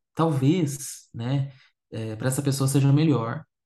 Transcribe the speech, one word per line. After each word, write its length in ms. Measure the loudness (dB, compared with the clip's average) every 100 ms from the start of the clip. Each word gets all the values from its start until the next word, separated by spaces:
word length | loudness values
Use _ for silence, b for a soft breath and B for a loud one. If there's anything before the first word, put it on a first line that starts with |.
| _
talvez, 960 | -2 0 2 2 2 0 -4 -12 -16 _
né, 380 | -10 -4 -2 -4 B B _ _
é, 240 | -10 -8 -4
pra 120 | -4
essa 160 | -2
pessoa 240 | -2 0 2
seja 240 | 2 4
melhor 500 | 4 4 2 -2 -8 -12 _